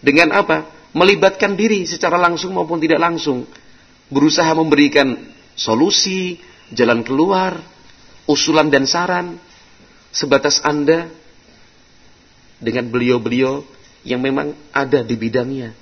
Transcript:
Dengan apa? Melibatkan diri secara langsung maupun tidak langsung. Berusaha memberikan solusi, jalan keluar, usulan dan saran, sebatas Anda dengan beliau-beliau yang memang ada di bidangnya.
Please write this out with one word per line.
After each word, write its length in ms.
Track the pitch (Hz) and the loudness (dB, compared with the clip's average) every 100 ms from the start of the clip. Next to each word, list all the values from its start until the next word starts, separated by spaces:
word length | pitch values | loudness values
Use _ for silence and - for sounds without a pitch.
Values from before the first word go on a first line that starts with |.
Dengan 320 | 135 143 170 190 | 2 2 2 2
apa? 320 | 202 156 156 - - | 0 -2 -4 -18 -10
Melibatkan 640 | 147 185 196 190 190 202 196 | 0 2 4 2 2 -4 0
diri 320 | 214 214 170 | 0 0 -2
secara 320 | 170 180 175 | -4 -2 2
langsung 320 | 175 170 180 | 0 0 -6
maupun 320 | 185 165 170 | -6 -4 -2
tidak 160 | 156 160 | 0 2
langsung. 480 | 170 170 143 127 127 - - - _ _ _ | 0 -2 -4 -4 -6 -18 -20 -20 _ _ _
Berusaha 400 | 135 147 147 165 | 2 2 2 2
memberikan 640 | 160 160 147 147 147 135 117 - - _ - | 2 2 4 4 4 0 -2 -10 -20 _ -10
solusi, 800 | - 113 170 202 196 190 185 170 - - _ | -2 2 2 0 -2 -4 -6 -8 -16 -20 _
jalan 320 | 113 120 117 113 | 0 2 2 0
keluar, 560 | 135 170 190 190 175 165 - - - - - - | 0 0 2 -2 -6 -14 -20 -20 -20 -20 -20 -2
usulan 400 | 143 - 156 151 | -2 2 2 4
dan 160 | 139 | 2
saran, 560 | 135 170 175 180 180 170 - - _ _ - _ _ | 2 -2 -2 -4 -4 -12 -20 -20 _ _ -20 _ _
sebatas 480 | - 147 139 143 139 151 | -8 0 2 2 0 -2
Anda 420 | 147 147 165 165 - - - _ _ - _ _ _ _ _ _ _ _ _ | -2 2 0 0 -16 -20 -20 _ _ -20 _ _ _ _ _ _ _ _ _
dengan 240 | 113 117 120 | -6 -4 -4
beliau-beliau 720 | 120 123 123 113 120 131 139 147 - - _ - | -2 0 0 0 0 0 -2 -10 -20 -20 _ -8
yang 160 | 123 | -4
memang 320 | 131 135 147 147 - | -2 -2 -4 -10 -8
ada 320 | 139 139 139 | -6 0 0
di 160 | 113 117 | 0 -4
bidangnya. 560 | 113 123 123 135 117 110 | -2 -2 -4 -6 -10 -16